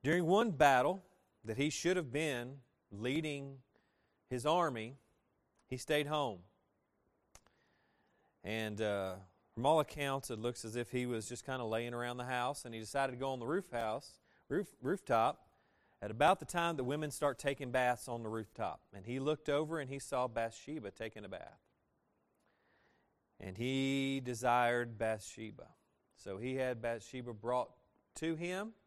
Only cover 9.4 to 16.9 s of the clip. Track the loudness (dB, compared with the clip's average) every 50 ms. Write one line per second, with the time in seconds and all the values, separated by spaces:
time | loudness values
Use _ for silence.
9.4 | _ _ _ 0 4 6 6 6 4 2 -2 -4 -2 -2 -2 -4 -4 -6 -6 -2
10.4 | -2 -4 -4 -4 -8 -6 -4 -4 -4 -2 -2 -2 -2 0 -2 -4 -4 -6 -10 -10
11.4 | -6 -6 -4 -4 -2 0 0 0 -2 -2 -4 -4 -4 -4 -4 -6 -4 -2 -2 0
12.4 | 0 0 -2 -4 -8 -10 -8 -8 -8 -4 0 0 0 0 0 -2 -2 -2 -2 -2
13.4 | -2 -2 -2 -2 -2 -2 -4 -2 -2 0 -2 -4 -6 -10 -20 _ _ _ _ _
14.4 | _ _ -2 -2 -2 -4 -10 _ -2 -2 -2 -2 _ 2 4 6 6 4 2 -2
15.4 | _ _ _ _ _ _ _ _ _ _ _ _ -8 -8 2 4 6 6 6 4
16.4 | 0 -6 -2 0 0 0 0 0 0 0